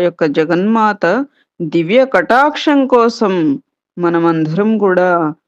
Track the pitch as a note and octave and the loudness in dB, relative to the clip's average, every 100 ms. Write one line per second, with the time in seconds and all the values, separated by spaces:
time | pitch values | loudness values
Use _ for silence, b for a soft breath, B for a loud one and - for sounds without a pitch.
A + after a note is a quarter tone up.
0 | F3 E3+ D#3+ D3+ D#3 F3 G#3 A3+ G#3+ G3+ | 0 -2 -2 0 0 0 0 0 0 0
1 | E3+ A3+ C#4 b b - D#3+ E3+ E3 A#3+ | -2 -2 -4 b b -10 -4 -2 0 2
2 | C4 F#3 D#3+ A#3+ D4 C#4+ D#4 C#4+ C4 B3 | 2 0 2 2 2 0 0 0 2 2
3 | A#3 A3+ G#3 F#3 D#3 C#3 - _ _ - | 2 0 -2 0 -2 -2 -8 _ _ -4
4 | E3+ E3+ E3+ D#3+ D#3 E3 G#3+ A3 G3 F3+ | -2 0 0 0 -2 -2 0 0 0 2
5 | F3+ E3+ D#3 C#3+ | 2 0 -2 -6